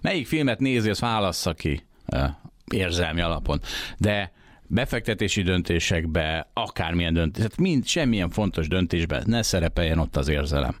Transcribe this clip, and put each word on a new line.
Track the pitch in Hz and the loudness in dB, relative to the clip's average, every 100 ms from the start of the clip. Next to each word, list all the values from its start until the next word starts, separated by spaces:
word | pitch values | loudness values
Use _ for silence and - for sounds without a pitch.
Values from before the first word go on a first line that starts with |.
melyik | 160 190 127 | 0 -2 0
filmet | 160 139 110 | 0 0 2
nézi, | 135 123 107 | 2 2 2
azt | 98 | 0
válassza | 120 110 98 87 90 | 0 0 0 0 -4
ki, | 80 82 69 - - - | -2 -2 -4 -6 -16 -4
ö, | - 69 76 - _ - | 0 -2 -4 -16 _ -6
érzelmi | 95 92 85 85 85 | -2 0 0 0 0
alapon. | 85 80 - 73 - - - - | 0 0 0 -2 -4 -10 -10 -2
De | - 208 95 _ - - - | 0 0 -2 _ -20 -20 -4
befektetési | 98 135 120 - 104 104 - | -2 0 -2 -2 -2 0 0
döntésekbe, | 92 92 85 85 - 85 80 82 78 80 - | 2 0 2 0 2 0 0 0 0 -2 -4
akármilyen | - 107 - 82 87 85 | -6 -6 -4 -2 0 2
döntés, | 82 80 - | 2 2 0
tehát | 107 - | -2 2
mind, | 185 147 - | 2 2 0
semmilyen | 175 139 110 85 | 0 2 2 0
fontos | - 101 - 76 | 0 0 0 0
döntésbe | 92 87 87 82 69 62 | 0 2 0 0 0 0
ne | 117 | 0
szerepeljen | 107 95 82 - 82 80 | 0 0 0 0 2 2
ott | 73 73 | 0 0
az | 69 | 0
érzelem. | 73 73 71 64 - | 0 0 0 -2 -4